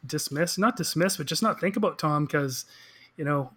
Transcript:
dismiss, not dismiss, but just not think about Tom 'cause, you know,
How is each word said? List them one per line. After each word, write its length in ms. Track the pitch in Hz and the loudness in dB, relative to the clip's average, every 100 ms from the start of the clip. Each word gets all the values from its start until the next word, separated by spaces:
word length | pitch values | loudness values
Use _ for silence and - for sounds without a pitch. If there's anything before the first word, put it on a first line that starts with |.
| 131 | -6
dismiss, 520 | 151 - 143 170 - | -6 -4 0 0 2
not 180 | 220 240 | 2 2
dismiss, 400 | 165 156 185 - | -2 2 2 2
but 100 | 147 | -4
just 160 | 160 | 0
not 160 | 220 - | 0 2
think 160 | 180 208 | 0 2
about 220 | 202 - | 0 0
Tom 260 | 156 147 147 | 0 2 2
'cause, 380 | 151 139 127 - - - - - - | 0 0 -4 -10 -18 -20 -20 -20 -6
you 80 | |
know, 280 | 147 143 135 | -2 0 -2